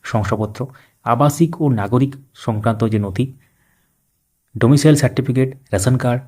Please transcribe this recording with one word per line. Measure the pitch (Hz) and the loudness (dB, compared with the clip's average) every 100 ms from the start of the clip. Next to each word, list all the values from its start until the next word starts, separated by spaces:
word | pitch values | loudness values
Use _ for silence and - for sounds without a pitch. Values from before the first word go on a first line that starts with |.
শংসাপত্র, | - 117 104 110 107 - 127 - _ _ - | -4 -4 -2 -4 -6 -6 -12 -12 _ _ -4
আবাসিক | 120 143 143 165 170 | 2 2 2 -2 0
ও | 151 | -2
নাগরিক | 117 98 123 139 - _ - | 0 0 0 0 -4 _ -10
সংক্রান্ত | - 107 113 113 113 | -6 -2 -2 -2 -2
যে | 107 | -2
নথি, | 101 92 131 - _ _ _ _ _ _ _ _ _ _ _ | -4 -4 -6 -6 _ _ _ _ _ _ _ _ _ _ _
ডোমিসাইল | 107 117 143 156 147 | 0 4 6 6 4
সার্টিফিকেট, | 123 - 127 127 131 - _ | 2 0 -2 0 -2 -4 _
রেশন | 101 98 127 | -2 0 0
কার্ড | 123 123 | 0 -2